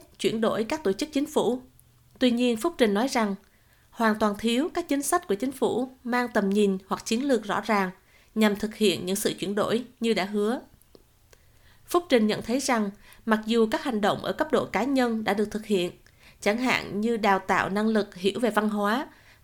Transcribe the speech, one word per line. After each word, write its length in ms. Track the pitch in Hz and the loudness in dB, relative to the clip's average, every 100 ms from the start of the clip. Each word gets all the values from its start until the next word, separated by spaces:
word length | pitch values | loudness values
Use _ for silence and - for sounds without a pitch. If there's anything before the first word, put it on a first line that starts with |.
| - - | -6 -4
chuyển 220 | 190 226 | -2 0
đổi 220 | 220 - | 0 0
các 200 | 220 302 | -2 -2
tổ 100 | 196 | -2
chức 160 | 196 302 | -2 -2
chính 120 | 269 294 | -4 -2
phủ. 360 | 233 180 254 - - - _ _ - | 0 0 -2 -6 -20 -20 _ _ 0
Tuy 120 | 254 | 2
nhiên, 260 | 233 247 226 | 2 0 0
Phúc 180 | 339 - | -2 0
Trình 160 | 220 | 2
nói 140 | 202 262 | 2 0
rằng, 280 | 254 208 196 _ _ _ _ _ | 0 -2 -4 _ _ _ _ _
hoàn 300 | - 226 214 | -2 0 2
toàn 160 | 214 202 | 0 0
thiếu 300 | 233 233 330 | 0 0 0
các 140 | 359 339 | -4 -4
chính 120 | 277 | -2
sách 260 | 277 349 - | 0 -2 0
của 80 | 196 | -2
chính 160 | 262 | -4
phủ 380 | 269 208 226 254 - | 0 0 0 -4 -8
mang 240 | 233 247 240 | -4 -2 0
tầm 160 | 220 196 | 0 2
nhìn 280 | 202 202 190 - | 4 2 2 -4
hoặc 180 | 190 - | -8 -2
chiến 220 | 226 285 | -2 2
lược 160 | 233 | 0
rõ 180 | 208 185 | 0 -4
ràng 280 | 208 208 185 - _ _ _ 220 | 0 0 0 -4 _ _ _ 2
nhằm 200 | 214 202 | 2 2
thực 200 | 214 - | -4 2
hiện 300 | 214 160 180 | 2 2 -2
những 100 | 196 | -2
sự 180 | 202 - | -2 -2
chuyển 160 | 175 208 | -4 -2
đổi 280 | - 226 247 - | 0 -2 -4 -4
như 140 | 226 | -2
đã 120 | 220 190 | 0 -2
hứa. 360 | 208 208 277 - - _ - _ _ _ - _ _ - - - | -2 0 -2 -6 -20 _ -20 _ _ _ -20 _ _ -20 -20 -2
Phúc 180 | 349 349 | -2 2
Trình 180 | 247 214 | 2 4
nhận 140 | 196 | 0
thấy 180 | - 262 | -2 -2
rằng, 300 | 277 233 202 202 - - - | 0 0 -2 -6 -18 -8 -2
mặc 140 | 220 220 | -2 2
dù 220 | 226 220 | 2 2
các 120 | - | 0
hành 180 | 294 220 | -2 0
động 220 | 196 143 | 0 0
ở 100 | - | -2
cấp 180 | 196 302 | -2 0
độ 140 | 220 127 | 0 0
cá 180 | 185 | -2
nhân 400 | 247 269 240 226 | 0 0 0 0
đã 100 | 214 | -2
được 180 | 202 208 | -2 -2
thực 140 | 214 214 | -4 -2
hiện, 260 | 196 175 - - _ - - | 0 0 -6 -20 _ -20 -6
chẳng 160 | 202 226 | -2 0
hạn 440 | 254 110 76 196 | 0 -2 -2 -4
như 160 | 226 233 | -2 0
đào 220 | 208 190 | 2 2
tạo 300 | 190 190 165 | 2 0 0
năng 180 | 196 220 | 0 0
lực 280 | 214 - 175 | 0 -2 -2
hiểu 240 | 196 - | -2 0
về 100 | 240 | 0
văn 200 | 208 208 | 2 0
hóa 380 | 208 202 240 320 - - - | 0 0 -2 -4 -14 -20 -20